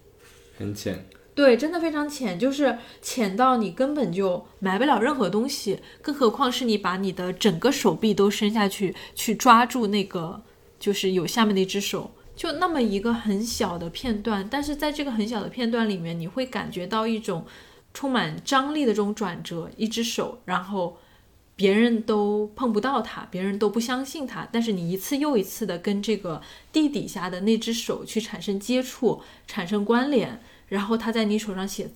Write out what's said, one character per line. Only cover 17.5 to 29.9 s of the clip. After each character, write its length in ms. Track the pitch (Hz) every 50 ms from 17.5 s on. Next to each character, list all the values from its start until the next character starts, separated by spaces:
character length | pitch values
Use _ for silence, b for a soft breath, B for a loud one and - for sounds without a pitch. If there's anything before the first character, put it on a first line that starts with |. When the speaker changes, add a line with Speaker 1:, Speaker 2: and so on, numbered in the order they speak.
| B B B B B B B _ -
Speaker 2:
充 180 | - 277 269
满 240 | 254 220 175 156 156 170 -
张 300 | - 285 262 269 285 311
力 100 | 311 285
的 60 | 226
这 40 | 202
种 180 | 214 202 202 208
转 280 | - 214 180 170 165 165
折， 260 | - 175 165 165 - -
一 120 | - 226 220
只 160 | - 226 233
手， 360 | 233 - 233 160 - - - -
然 180 | - 180 180 185
后 340 | 196 208 185 175 170 b b b b b b b b b _ _ _ _
别 180 | - 190 190 196
人 280 | 220 233 240 233 214
都 500 | 220 - 220 208 208 208 208 208 214 214 -
碰 160 | - 269 233
不 80 | 208 208
到 220 | 226 262 277 233
它， 260 | 220 - - - - -
别 100 | - 180
人 160 | 185 202 202 202
都 120 | 220 208
不 100 | 208 233
相 260 | 233 254 254 262 269
信 200 | 277 - 320 269
它， 220 | 254 - - - -
但 100 | - 233
是 100 | 233 233
你 200 | 202 180 170 170
一 40 | 185
次 220 | 190 - - 285 269
又 180 | 302 302 277
一 60 | 208
次 240 | 185 - - - 226
的 140 | 185 175 170
跟 220 | - 208 202 202
这 140 | 208 226 214
个 260 | 196 190 175 156 147 B B B B B B
地 160 | - 311 302 285
底 200 | 285 190 - -
下 200 | - 196 175 185
的 140 | 180 180
那 160 | 190 220 226 220
只 160 | 226 226 233
手 320 | 226 - - - - -
去 160 | - - 220
产 180 | 220 - - 175
生 200 | 170 208 196 196
接 240 | 202 - 254 254 254
触、 400 | 254 - - 254 196 151 B B B B B B -
产 200 | - 208 175 170
生 160 | 208 208 202
关 280 | 214